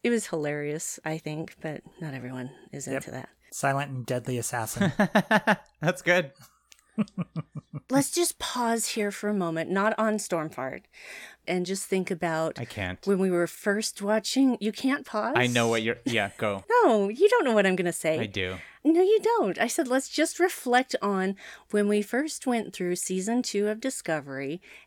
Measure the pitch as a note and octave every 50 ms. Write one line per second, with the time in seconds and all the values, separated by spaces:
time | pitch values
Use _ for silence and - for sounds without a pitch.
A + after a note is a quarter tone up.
0 | - A#3+ A#3+ A3 - - - D#3+ D3 D3 D3 D3 D3 D3 D3 D#3+ - - - -
1 | - D#3 D#3+ D#3+ - D#3 D3+ D#3 E3 - - _ - D#3+ D3 - - - _ -
2 | E3 D3+ C3+ B2+ A#2+ B2 C3 B2+ B2 C#3 - - - - - C#3+ C3 - C3 C3
3 | - - B2 C3 C3 - _ _ _ - - - - C#3 C#3 C#3 C#3+ C#3 C3+ B2+
4 | A#2 - B2+ B2 B2 C3 B2+ A#2+ A2+ - B2+ A#2+ A2+ - - - G3+ E3 - -
5 | G3+ - - G#3 - - A3 G#3 - A3+ G3+ - - _ _ - D3+ F3 F3+ F3
6 | - E3+ F3 F#3 D#3+ C3+ - - - - _ _ _ _ - _ _ _ - -
7 | G#3 - - - - - - E3 - _ - D3+ - _ - D3 - - B3+ C#4
8 | C4+ - - F4 F4 - - - - - - B3 A#3+ A3+ A#3 A3+ A3 - - A3
9 | G#3 G3+ G3+ - - G#3 G#3+ F#3+ F3 E3 D#3+ E3 E3 - F#3 G3 G3 A3 A3+ -
10 | A3 A3 G#3+ G3+ - - F3+ E3 D3+ D#3+ - - C3 C3 - - _ _ _ -
11 | - - - - - - - _ - - F3+ F3+ F3+ F3+ G3 F#3+ - - G3 F#3+
12 | F3+ - F#3+ D#3+ F3+ E3 D#3+ D#3+ E3 E3 - - - - - G#2+ F#2+ F2+ F#2 -
13 | - G3 G3+ F3+ F#3+ F#3 F3 F3 E3+ E3 - - - G#3 G3 G#3+ A3 - - -
14 | G3+ G3+ A3 A3 G#3 - - C4 C4+ C4 A#3+ - G3+ A3 G3+ - - C4 C#4 -
15 | - - - G#3+ A3 A#3 - - B2 B2 A#2+ A#2+ A#2 A#2 A2+ A2+ A2 A2+ A#2+ -
16 | - - A#2 A2 G2+ - - - A2+ G#2 G2 G2 - - A#4 B4 A4 D4+ A3+ G#3
17 | G3 G3+ A3 C4 F#4+ G4+ - - E4 B3+ A3 G#3 F#3+ F#3+ F#3 F#3 F3+ F3 E3 -
18 | - D#3+ D#3+ - A2+ G2+ F#2+ G2+ F#2 F#2 F#2 F#2 - - - - - D4 E4 F4
19 | F#4 G4 A4 G#4+ - A4 A#4 A4 C#4+ F#3+ - - - A#3+ - - D4 A#3+ B3+ C4+
20 | - - - - A3+ - - - F4 F#4 - - - B3+ A#3+ B3 C4 - - -
21 | - G3+ G3+ F#3+ F#3+ F#3+ G3 - - - - - - - - G#3 G#3 G3+ G#3 G#3
22 | G#3 - - B3+ D4+ D#4 - - - C4 A#3+ A3+ - - - - F#3 F3 F3+ F3
23 | - - F#3+ F#3 F#3 A3 A#3+ B3 B3 - - G3+ G#3 G#3+ G#3+ A3 - C4 - -
24 | - - D#3+ D3+ C3 C#3 C3+ C3+ C#3 C3+ D#3+ F#3 _ - - - -